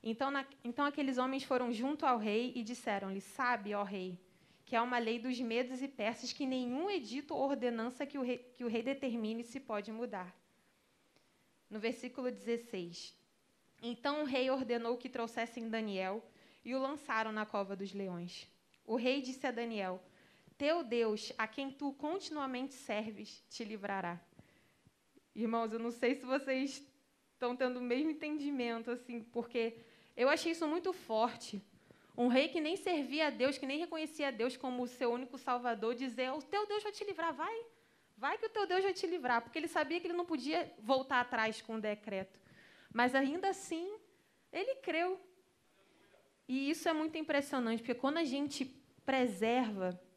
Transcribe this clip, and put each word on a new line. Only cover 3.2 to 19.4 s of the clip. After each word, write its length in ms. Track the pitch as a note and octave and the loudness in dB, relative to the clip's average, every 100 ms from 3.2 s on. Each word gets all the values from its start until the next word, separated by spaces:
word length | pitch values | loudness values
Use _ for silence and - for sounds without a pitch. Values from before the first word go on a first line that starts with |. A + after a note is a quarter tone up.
"Sabe, 520 | - - B3 A#3+ G3+ | -8 -2 2 2 0
ó 100 | G#3 | -2
rei, 360 | G3+ G3 F#3 F3+ - _ - _ | -2 -4 -6 -8 -16 _ -20 _
que 120 | - A#3 | 0 0
há 80 | |
uma 160 | B3 A#3+ | 2 2
lei 180 | A3+ A#3 | 2 0
dos 220 | B3 B3 | -2 -2
medos 420 | A#3 A#3 B3+ B3+ | 0 0 0 -2
e 60 | C4+ | -6
persas 440 | - G#3+ A3+ B3+ | -2 -2 -2 -8
que 140 | - C4+ | -4 0
nenhum 440 | C4 A#3+ B3+ F#4+ | 0 0 -2 0
edito 420 | F#4+ G#3+ C4 C#4+ | -2 -2 -8 -4
ou 160 | D#4+ C4+ | 0 2
ordenança 560 | C4+ A#3+ A#3 A#3 B3+ C#4 | 2 0 0 -4 -4 -6
que 120 | C#4 | -2
o 40 | |
rei, 160 | B3 B3 - | -2 -2 -6
que 100 | - | -6
o 40 | A#3+ | -2
rei 160 | A3+ | 0
determine 600 | A3+ C4+ C4+ A#3 A3 A3+ | 0 0 0 0 -2 -4
se 160 | A#3 C#4 | -6 -10
pode 320 | - G#3+ G#3 | -4 -4 -4
mudar." 440 | A3 A#3+ G3+ F3+ - _ _ _ _ _ _ _ _ _ _ _ _ _ | -6 -4 -6 -8 -14 _ _ _ _ _ _ _ _ _ _ _ _ _
No 100 | G#3+ | -2
versículo 500 | A3+ A3 B3 A#3+ B3+ | -2 -2 -8 -4 -4
dezesseis: 840 | G3+ A3 A#3 A#3 F#3+ E3+ E3+ - - _ _ _ _ _ _ | -4 -2 -2 -2 -6 -6 -10 -14 -18 _ _ _ _ _ _
Então 400 | A#3 A#3+ C#4+ D4 | -8 -2 0 0
o 40 | D4 | 2
rei 240 | B3+ C4 | 2 4
ordenou 460 | C4 A#3+ A#3 A#3 B3 | 2 2 0 0 -2
que 120 | B3+ | -4
trouxessem 600 | B3+ A3+ A#3+ A#3 - A3+ | -4 -2 -2 -4 -4 -4
Daniel 540 | A3+ A3 F#3+ F#3 G#3+ - - - - A#3 | -2 0 0 -2 -4 -8 -20 -20 -14 -4
e 80 | C4 | 0
o 40 | |
lançaram 520 | C4+ D4 - A3 A3 | 0 -2 0 0 2
na 140 | G#3+ G#3+ | 0 0
cova 300 | G#3 F#3+ G3 | -2 -2 -4
dos 160 | G3 | -6
leões. 520 | G3 G3 F3 F3 - - _ _ _ - | -4 -4 -4 -8 -10 -16 _ _ _ -2
O 120 | A3+ | 2
rei 240 | B3 C#4 | 2 2
disse 260 | B3+ C4 | -2 -2